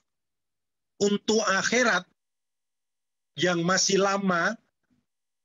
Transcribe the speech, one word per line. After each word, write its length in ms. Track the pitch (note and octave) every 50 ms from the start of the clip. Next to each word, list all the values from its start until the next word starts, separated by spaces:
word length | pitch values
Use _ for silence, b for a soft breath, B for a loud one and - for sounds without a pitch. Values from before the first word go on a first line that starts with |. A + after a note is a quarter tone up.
| _ _ _ _ _ _ _ _ _ _ _ _ _ _ _ _ _ _ _
untuk 480 | - G3 G3+ G3+ G3+ _ - G#3+ A3+ G#3
akhirat 640 | G3+ F#3+ F#3+ E3+ - A3 A#3+ B3+ A3+ F#3+ F3+ F3+ _ _ _ _ _ _ _ _ _ _ _ _ _ _ _ _ _ _ _ _ _ _ _ _ _ _
yang 240 | - E3+ F3+ F3+ E3+ E3+ F3
masih 320 | F#3 F3+ - - G3 F#3
lama, 560 | G3 G3 G3 G3+ G3+ F#3+ F3+ E3+ E3+ G3 A3+ - _ _ _ _ _ _ _ _ _ _ _ _ _ _ _ _